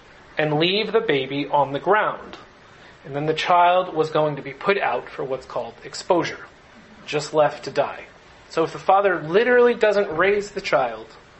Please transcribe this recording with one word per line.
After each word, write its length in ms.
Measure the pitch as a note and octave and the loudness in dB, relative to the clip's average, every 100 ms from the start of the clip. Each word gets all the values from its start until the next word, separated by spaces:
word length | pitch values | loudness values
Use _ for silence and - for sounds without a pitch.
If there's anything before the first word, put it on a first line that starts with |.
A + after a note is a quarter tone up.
| - - - - | -20 -20 -12 -4
and 220 | D3+ D3+ | -2 2
leave 340 | E3+ G3 G3+ | 2 0 0
the 80 | A3 | -2
baby 460 | - C#3+ B2+ C#3 C#3+ | 0 -2 -2 -6 -2
on 260 | D3 C3+ | 0 0
the 80 | C#3 | -2
ground. 560 | E3+ G3 E3+ - - - - - - - - - | 0 2 0 -4 -14 -20 -20 -20 -20 -20 -20 -20
And 100 | - | -12
then 120 | C#3 D#3 | -6 -4
the 80 | |
child 600 | D#3 - F3 F3 F3+ F3+ | -2 2 4 4 4 0
was 160 | D#3+ D#3 | -2 0
going 260 | D#3+ D#3 C#3+ | 0 0 -2
to 60 | |
be 100 | C#3 | -10
put 260 | C3+ - G3 | -6 -2 0
out 300 | - B2 - | 0 -4 -6
for 160 | - | -10
what's 220 | C#3+ C3 - | -8 -8 -8
called 280 | B2+ A2+ - | -8 -10 -12
exposure, 560 | - - - F3 D3 - - - - - - - - | -16 -16 0 0 0 -6 -16 -20 -20 -20 -20 -20 -8
just 280 | D3 C#3+ | -6 -2
left 300 | D#3 D3 - | 2 2 2
to 60 | - | -6
die. 360 | C#3+ C#3 - - - - - - | -2 -4 -4 -18 -20 -20 -20 -8
So 160 | - | -2
if 80 | D#3+ | -2
the 60 | D3 | -2
father 420 | - G3 G3+ E3+ | 2 4 4 0
literally 540 | D3+ F3+ A#3+ B3 A#3+ | 0 2 4 6 6
doesn't 420 | A#3 G#3+ G3+ G3+ D#3 | 4 2 2 0 2
raise 340 | F#3 G#3 G3 | 2 2 -2
the 80 | G3 | -8
child, 460 | - D3+ B2 A2 A2+ - - - | 0 0 0 -4 -14 -20 -20 -20